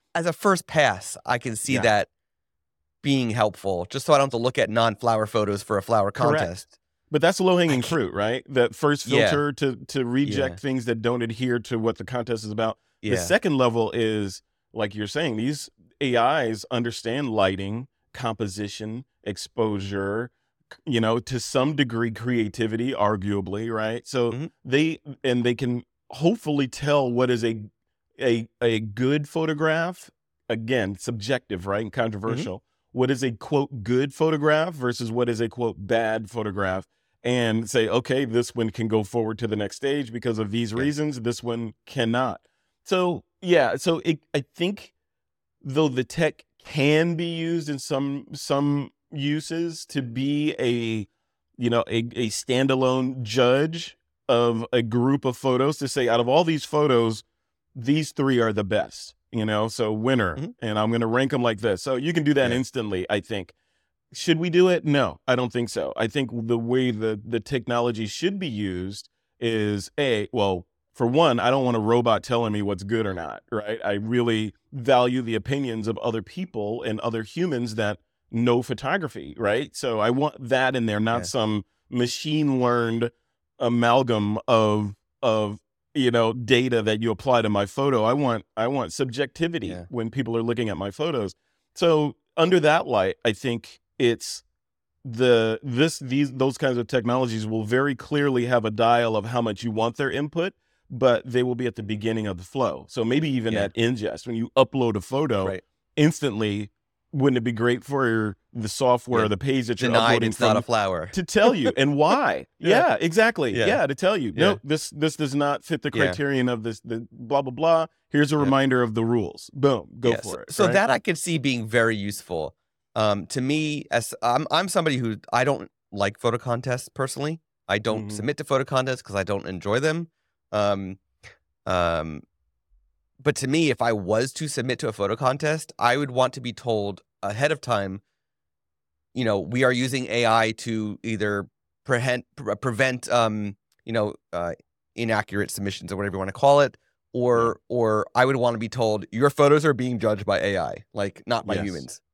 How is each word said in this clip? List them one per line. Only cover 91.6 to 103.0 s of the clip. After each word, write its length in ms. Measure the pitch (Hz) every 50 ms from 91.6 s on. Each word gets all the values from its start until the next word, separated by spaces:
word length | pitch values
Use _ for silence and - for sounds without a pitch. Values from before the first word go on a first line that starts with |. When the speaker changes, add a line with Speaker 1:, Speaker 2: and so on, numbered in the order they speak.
| _ _ _
Speaker 2:
So 400 | - 180 170 160 151 151 143 - - _ _ _
under 220 | 160 165 180 190 175
that 260 | 151 151 151 175 -
light, 280 | 143 120 101 92 95 - - -
I 80 | 117 101
think 460 | - - 127 117 - - - - _ _ _ _ -
it's 440 | 131 117 117 - - - - - - _ _ _ _ _ _ _ _ _ _ _ -
the, 560 | 131 113 117 127 123 120 117 113 110 110 - -
this, 360 | 135 117 123 156 165 - -
these, 320 | 135 127 127 143 147 135 131
those 240 | 127 131 139 120
kinds 200 | - 151 131 123
of 100 | 120 117
technologies 580 | - 135 123 107 120 123 131 131 120 110 110 107
will 180 | 110 110 113 107
very 320 | 104 120 131 139 143 131
clearly 500 | - - - 151 147 143 143 131 120 117
have 200 | 120 127 117 110
a 60 | 110
dial 440 | 107 113 117 113 120 120 120 113 110
of 100 | 107 98
how 160 | 113 123 120
much 220 | 117 110 101 - 113
you 80 | 117
want 260 | 107 113 113 120 117
their 140 | - 143 135
input, 420 | 90 135 147 147 - 170 175 196 - _ _ _ _ _ _ _
but 340 | 131 117 135 127 120 - -
they 180 | 127 117 123 123
will 120 | 127 123
be 120 | 120 127
at 80 | 120 -
the 80 | - 107
beginning 440 | 101 107 104 104 113 113 110 107
of 100 | 104 92
the 60 | 87 92
flow. 420 | - - 135 123 117 69 65 69 -
So 140 | - 123